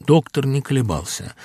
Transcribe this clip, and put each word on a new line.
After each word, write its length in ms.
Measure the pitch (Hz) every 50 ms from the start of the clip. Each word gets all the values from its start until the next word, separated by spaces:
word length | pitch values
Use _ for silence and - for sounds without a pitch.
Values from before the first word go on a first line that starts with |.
| -
Доктор 400 | - 151 160 - - - 147 135
не 160 | 135 135 143
колебался. 760 | - - 139 131 117 101 80 71 - - - - - - - - -